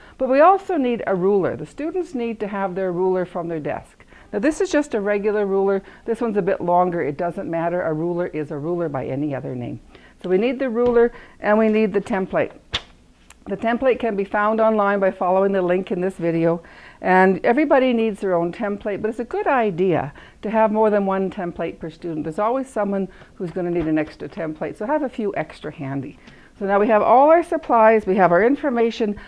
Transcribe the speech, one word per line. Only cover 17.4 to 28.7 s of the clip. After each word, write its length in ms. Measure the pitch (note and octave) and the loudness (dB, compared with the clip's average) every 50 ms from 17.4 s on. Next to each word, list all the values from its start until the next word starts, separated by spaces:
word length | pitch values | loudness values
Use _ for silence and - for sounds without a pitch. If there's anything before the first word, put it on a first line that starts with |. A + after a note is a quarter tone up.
| - | 2
everybody 480 | - A#3+ C#4 D#4 C#4+ D#4 C4+ B3+ C4 A#3+ | 2 2 2 2 4 4 4 4 4 2
needs 260 | A3+ A3+ A3+ G3+ G#3 | 2 0 0 -2 -4
their 140 | G#3+ G3 F3+ | -2 0 0
own 180 | E3+ E3+ F3 | 0 0 -2
template, 520 | E3+ - A#3 G3+ G3+ G3+ - A3 G3+ E3+ G#3 | -4 -6 -6 -6 -6 -6 -6 -6 -6 -4 -4
but 60 | G#3+ | -4
it's 100 | B3 - | -4 -6
a 40 | A#3+ | -8
good 220 | - - G4 G#4+ | -6 -6 -4 0
idea 680 | G4 C#4+ B3+ A3+ G#3+ F3 D#3 F#3 F#3+ D#3+ C#3+ - C#3+ - - - - - - | 0 2 2 2 0 0 0 0 2 2 0 -2 -4 -8 -14 -20 -20 -16 -12
to 80 | - G#3+ | -8 -4
have 220 | A3 A3 A3 A3 | 0 2 2 2
more 180 | G#3+ G#3+ A3 G#3+ | 2 2 2 2
than 160 | G#3 G3+ G3 | 2 2 0
one 240 | F#3+ F#3+ F#3+ F#3+ F#3 | 0 0 -2 -2 -4
template 480 | - - F3+ F3 E3+ - E3+ - F#3 - | -4 -6 -8 -8 -6 -6 -8 -8 -8 -10
per 140 | - D#3+ | -12 -12
student. 320 | D#3 - - F3 E3 D#3 D3 | -12 -10 -10 -8 -6 -6 -6
There's 160 | D#3+ D#3+ G#3 | -6 -4 -2
always 280 | G#3 A3 B3 C4+ C4 C4 | -2 -2 -2 -2 -6 -6
someone 400 | - A3 G#3 G3+ G3 G3 F#3+ F#3 - - - - - | -4 -4 -4 -2 -2 -4 -4 -6 -8 -14 -20 -20 -14
who's 160 | - G3 E3+ | -10 -10 -8
gonna 180 | E3 F#3+ F3 F3 | -6 -6 -4 -4
need 160 | E3+ F3 D#3+ | -2 -2 -2
an 140 | D#3 D#3 D#3 | 0 0 0
extra 280 | D3+ D#3 - - - D3 | -2 -4 -8 -12 -14 -12
template, 500 | - - E3 D#3 D#3 - E3 D3+ - - | -10 -8 -8 -8 -8 -8 -8 -10 -8 -8
so 100 | G#3 A3 | -6 -4
have 160 | D4+ D#4 D4 | -2 -2 -2
a 60 | B3 | -4
few 220 | - - G#3+ G3+ - | -6 -6 -6 -4 -4
extra 360 | - D#3 - - - - D#3 | -4 -6 -8 -10 -14 -14 -12
handy. 460 | - - C#3 C3+ C3+ C#3 C3 D#3 E3+ - - - - - - - - - | -12 -10 -10 -8 -6 -8 -8 -10 -12 -18 -20 -20 -20 -20 -20 -20 -12 -8
So 80 | G3+ | -4
now 140 | F#3+ G3+ G3+ | 0 2 2
we 80 | G#3 A3 | 4 4
have 160 | A3 G#3+ G3+ | 4 4 4
all 260 | - A3 B3+ C#4 D4+ | 6 6 6 8 8
our 140 | D#4+ F4 E4 | 6 4 4
supplies, 640 | - E4+ D#4 - - B3+ A#3 A3 A3 A3+ G#3+ G#3 F#3 | 2 -4 -6 -2 2 4 6 6 6 6 4 2 0
we 80 | F#3 | 2
have 160 | G#3+ F#3 E3+ | 4 4 6
our 120 | F3 F3+ G#3 | 6 6 4
information. 760 | B3 C#4+ C#4 - D4 | 4 2 0 0 -2